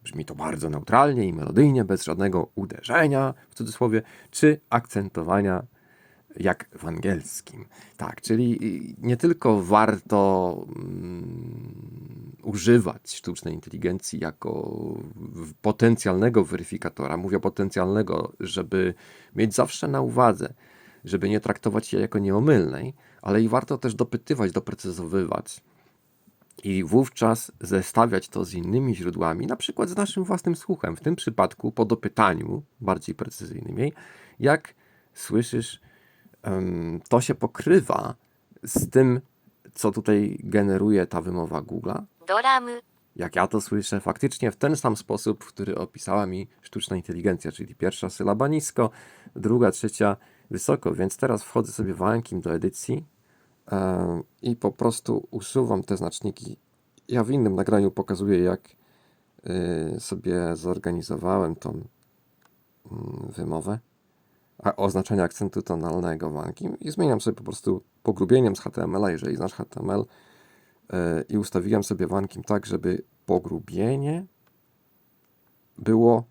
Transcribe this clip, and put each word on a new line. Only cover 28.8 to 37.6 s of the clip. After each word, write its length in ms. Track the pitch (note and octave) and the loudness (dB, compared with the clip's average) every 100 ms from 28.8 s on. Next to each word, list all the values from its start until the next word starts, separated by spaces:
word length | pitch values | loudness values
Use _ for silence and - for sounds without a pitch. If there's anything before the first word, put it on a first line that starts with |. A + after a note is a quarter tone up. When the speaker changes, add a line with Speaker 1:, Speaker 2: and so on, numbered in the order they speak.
| C3+ | 0
Speaker 1:
źródłami, 520 | F#2+ F2 E2+ E2+ E2 - | -2 -4 -2 -2 -2 -4
na 100 | - | -4
przykład 320 | - - F#3 | -6 -2 -2
z 80 | F#3 | 0
naszym 280 | G3+ - | -2 -2
własnym 320 | F#3 F#3 - E3+ | -2 -2 -2 -4
słuchem. 400 | - F#3 F2 E2 | -2 -4 -4 -4
W 40 | |
tym 160 | - F3 | -2 -2
przypadku 560 | - A#2 F#2 - A#2 | -4 2 0 0 -6
po 120 | A2+ | 0
dopytaniu, 760 | A2 A#2 G2+ - G#2 E2 D#2 - D3 _ | 2 2 -2 2 4 4 -4 -6 -8 _
bardziej 340 | G2+ F#2 - | -2 -2 -2
precyzyjnym 640 | - - - E2+ E2+ - - | -8 -10 -10 -12 -12 -10 -4
jej, 140 | C#3 - - - - _ | -4 -4 -20 -20 -20 _
jak 340 | B2+ D3+ - _ _ _ _ | 2 2 0 _ _ _ _
słyszysz, 640 | - - G#2 A#2 A#2+ A2+ - _ _ _ _ _ _ | -18 -2 0 0 -4 -6 -12 _ _ _ _ _ _
em, 580 | - F#2+ F#2 E2+ E2 E2 - | -4 -2 -2 -4 -6 -8 2
to 120 | A#2+ | 2
się 140 | B2 | 2
pokrywa 800 | - B2 - | -2 -4 -4